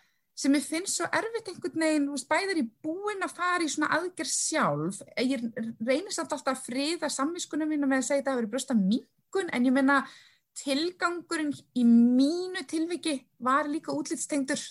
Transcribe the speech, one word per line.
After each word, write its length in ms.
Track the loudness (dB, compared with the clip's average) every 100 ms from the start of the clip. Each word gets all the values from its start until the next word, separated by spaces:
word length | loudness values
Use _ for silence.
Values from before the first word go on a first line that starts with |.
| _ _ _ -2
sem 160 | 2
mér 100 | 2
finnst 340 | 0 -4 -4 -4
svo 100 | -2
erfitt 380 | -2 -2 -6 -8
einhvern 320 | -8 -6 0
veginn, 260 | 2 2 0
þú 40 |
veist, 160 | -4 -2
bæði 220 | 0 0
er 60 | 0
ég 80 | -2 -4
búin 380 | -8 -4 -4 -4
að 120 | -6
fara 280 | -2 0 0
í 40 | 0
svona 200 | -2 0
aðgerð 400 | 0 -2 -6 -4
sjálf, 720 | -2 0 0 2 0 -2 -6 -8 -2
ég 240 | 0 0 -4 -6 -8 -4
reyni 320 | 0 0 -2
samt 180 | -6 -4
alltaf 260 | -4 -2 -4
að 80 | -4
friða 400 | -2 -2 -2 -4
samviskuna 560 | -2 -4 -4 -6 -2 0
mína 200 | 0 2
með 120 | 2
að 60 |
segja 180 | 2 0
þetta 80 | 0
hafi 120 | 0
verið 100 | -2
brjóstaminnkun, 960 | -4 0 2 4 2 -2 _ _ -4 -2
en 120 | 2
ég 80 | 4
meina, 340 | 4 6 4 0 -10 -20 _ _
tilgangurinn 1000 | -10 -4 -2 -2 -2 -4 -4 -4 -4 -4 -6 -6 4
í 60 |
mínu 800 | 8 8 8 6 4 2 -4 -8 -4
tilviki 580 | -4 -2 -2 -4 -4 -8 _
var 240 | 0 0 0
líka 260 | -4 -4
útlitstengdur, 680 | -4 -4 -8 -4 -2 -2 -4 -6